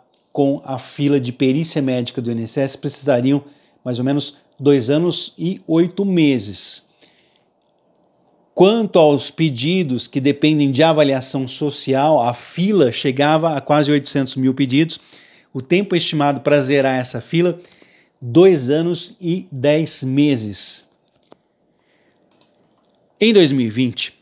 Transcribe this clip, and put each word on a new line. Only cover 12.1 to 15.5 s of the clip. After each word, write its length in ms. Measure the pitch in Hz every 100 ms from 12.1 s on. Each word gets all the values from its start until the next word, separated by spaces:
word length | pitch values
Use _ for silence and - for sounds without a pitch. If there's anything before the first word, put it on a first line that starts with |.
| 151
a 140 | 120
fila 560 | 120 - - 185 202 131
chegava 680 | 113 143 123 143 156 165 147
a 40 |
quase 300 | - 147 143
oitocentos 440 | 147 - 143 131 135
mil 160 | 131
pedidos. 460 | 131 135 135 160 - - - - _ _